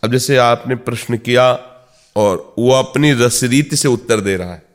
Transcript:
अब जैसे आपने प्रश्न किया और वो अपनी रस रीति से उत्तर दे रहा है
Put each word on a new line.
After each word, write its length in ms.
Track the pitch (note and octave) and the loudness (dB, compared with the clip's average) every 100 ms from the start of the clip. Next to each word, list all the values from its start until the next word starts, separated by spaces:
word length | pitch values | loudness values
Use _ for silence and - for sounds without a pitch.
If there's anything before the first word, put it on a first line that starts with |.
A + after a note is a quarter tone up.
अब 80 | C3 | -2
जैसे 260 | B2+ A#2+ C3+ | -2 0 2
आपने 380 | A#2+ A#2 - B2 | 2 0 -2 -6
प्रश्न 420 | - A#2 - A#2+ | -6 -10 -6 -6
किया 420 | A2+ B2 B2+ B2 - - _ _ _ - | 0 2 2 0 -6 -20 _ _ _ -2
और 400 | G#2 F2+ - - | 0 0 -6 -2
वो 120 | A#2+ | 2
अपनी 420 | C3 B2+ - D3 | 2 2 0 2
रस 300 | C3 A#2+ - | 2 2 0
रीति 320 | B2+ C3 D3 D3 | 0 0 0 -2
से 120 | C#3+ | 0
उत्तर 320 | A#2+ - A2 | -2 0 -2
दे 180 | G2+ F#2+ | 0 -4
रहा 160 | F2+ | -6
है 120 | F2 _ | -12 _